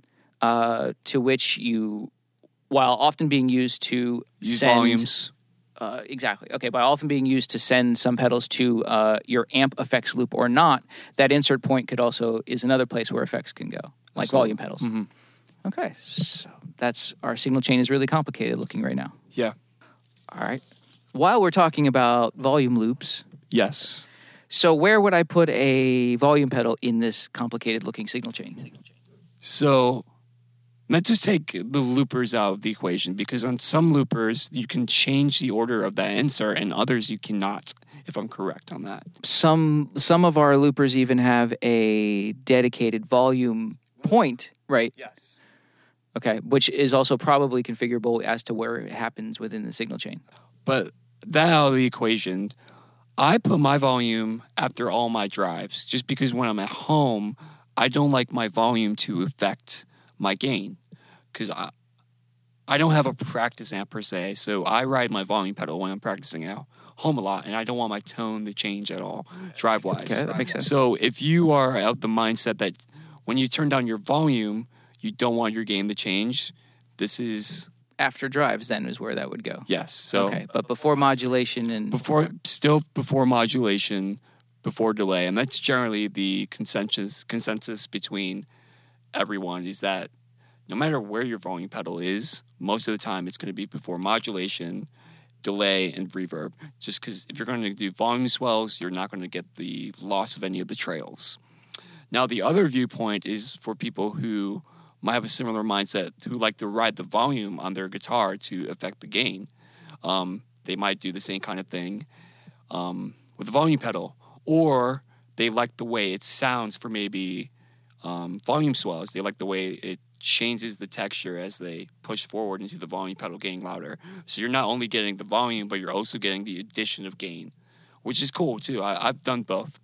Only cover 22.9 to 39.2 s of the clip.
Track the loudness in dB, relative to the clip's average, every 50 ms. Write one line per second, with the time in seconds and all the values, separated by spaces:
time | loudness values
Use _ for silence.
22.9 | 0 -2 -4 -6 -6 -6 -8 _ -20 -20 _ 0 2 2 2 2 2 2 2 2
23.9 | 2 0 -4 -10 -18 -20 -20 -20 -20 -20 _ -4 0 4 6 6 6 6 6 6
24.9 | 6 6 6 6 6 4 4 4 4 4 4 6 4 4 4 4 4 6 4 4
25.9 | 4 4 4 2 4 4 6 6 6 6 4 4 2 2 2 2 0 0 0 0
26.9 | 2 2 2 0 0 -2 -4 -4 -4 -6 -6 -4 -6 -4 -2 -2 -2 -2 -4 -6
27.9 | -8 -8 -8 -8 -6 -8 -8 -8 -10 -12 -12 -14 -14 -16 -16 -18 -20 -20 -20 -20
28.9 | _ _ _ _ _ _ _ _ _ _ -6 -2 0 4 6 6 8 8 6 6
29.9 | 2 0 -4 _ _ _ _ _ _ _ _ _ _ _ _ _ _ _ _ 2
30.9 | 2 4 4 4 4 4 4 4 2 2 0 -4 -8 -8 -6 -2 0 0 2 2
31.9 | 2 2 2 2 0 -2 -2 0 2 2 2 2 0 0 -4 -6 -4 -2 -2 -2
32.9 | 0 0 -2 -2 -2 -4 -4 -4 -4 -2 -2 -2 0 0 2 4 4 6 6 6
33.9 | 6 4 4 2 0 0 0 0 0 0 -2 -4 -4 -6 -6 -4 -2 -2 0 2
34.9 | 4 4 4 4 4 4 4 4 2 2 2 2 0 0 0 2 0 0 0 0
35.9 | 0 0 -2 0 0 0 0 0 0 0 0 0 0 -2 -2 -2 0 0 0 2
36.9 | 0 0 0 -2 -6 -6 -6 -6 -4 -2 -2 -2 -4 -6 -6 -8 -10 _ _ _
37.9 | -20 -20 -14 -10 -8 -8 -8 -8 -8 -6 -6 -6 -6 -8 -12 -12 -12 -10 -10 -10
38.9 | -12 -14 -16 -20 -12 -6